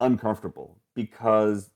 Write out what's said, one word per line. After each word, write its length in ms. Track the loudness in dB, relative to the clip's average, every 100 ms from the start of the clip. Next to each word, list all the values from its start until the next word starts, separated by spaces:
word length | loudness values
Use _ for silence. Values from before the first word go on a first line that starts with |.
uncomfortable 760 | 0 2 0 -4 -8 -14 -20 _ _
because 760 | -10 -10 -4 2 4 2 -2 -8